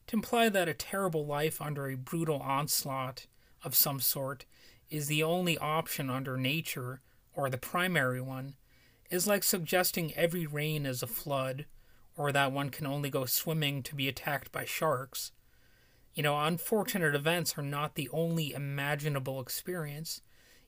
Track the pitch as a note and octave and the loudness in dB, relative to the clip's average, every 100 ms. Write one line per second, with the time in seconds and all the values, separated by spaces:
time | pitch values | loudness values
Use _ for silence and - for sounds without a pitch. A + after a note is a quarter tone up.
0 | - A3 - A#3+ A3+ G3 E3+ D3+ - G3 | 0 0 4 4 6 6 2 0 -4 0
1 | F#3+ D#3+ D3 C#3+ D#3 D#3 D3+ C#3+ C#3 C3+ | 2 0 0 0 0 0 -4 -2 -4 -6
2 | C3 E3+ E3 C#3+ C3+ C3+ D3 - C#3+ C3+ | -4 -2 0 0 2 0 2 0 0 -2
3 | C3 B2+ - _ - - D#3+ - D#3 C#3 | -4 -6 -16 _ -20 -12 0 2 2 2
4 | - C#3+ C3+ C#3 - - - - - D3+ | -2 -2 -4 -8 -14 -20 -20 -20 -8 -4
5 | C#3+ D3+ D#3 F3+ F3+ D3+ D3+ D#3 D#3+ - | 0 2 4 4 2 2 2 0 0 -4
6 | C3+ B2+ C3+ C3 B2+ D#3+ D#3+ - B2 C3 | -2 -2 -2 0 0 0 -2 -6 -6 -10
7 | - - _ - C3+ B2+ - F3 F3+ E3 | -16 -20 _ -2 -2 -2 -2 0 4 4
8 | C3 B2+ C3 C3 C#3 - _ - - _ | 2 0 -4 -8 -10 -14 _ -20 -20 _
9 | - F3+ F#3 G3+ - G3 D#3+ F3+ F#3 - | -4 0 4 4 4 0 2 2 4 2
10 | D#3+ - E3+ F3 D#3 D3 D3+ D3+ C#3 B2+ | -2 2 0 0 -2 -2 -2 0 -2 -2
11 | B2 - D3+ C3+ C3 C3 D3 - - - | -4 -6 -2 0 0 -4 -10 -16 -20 -20
12 | - - C#3+ C#3 C#3 C3+ C#3 - C#3+ C#3+ | -18 -2 2 4 4 2 -4 -4 -4 -2
13 | C#3+ C3+ B2+ - - D#3+ D3 C#3+ C#3 C#3+ | -2 -2 0 0 0 0 0 -2 -6 -2
14 | C3+ C3 - C#3 - - - - D#3+ B2+ | -2 -2 -4 -4 -4 -8 -6 0 2 0
15 | C3+ - - - - - - - - - | -4 -8 -10 -12 -20 -20 -20 -20 -20 -20
16 | - - D3 D3 D3+ E3+ - A3 F#3+ G3+ | -10 0 2 4 2 0 2 2 2 2
17 | D#3 C#3+ C#3+ F3 D#3 - C#3+ C#3+ D3+ - | 4 4 2 2 0 -2 -4 -2 -2 -2
18 | C#3 D#3 E3+ E3 D3 C#3 C#3+ C#3 C#3+ C#3+ | -2 0 2 2 0 -4 -4 -2 0 0
19 | D3+ C#3 C3+ C3+ B2+ - - F3+ D3 D3 | 0 0 -2 -6 -6 -6 -4 -4 -4 -6
20 | E3 - - - - - | -8 -10 -12 -20 -20 -20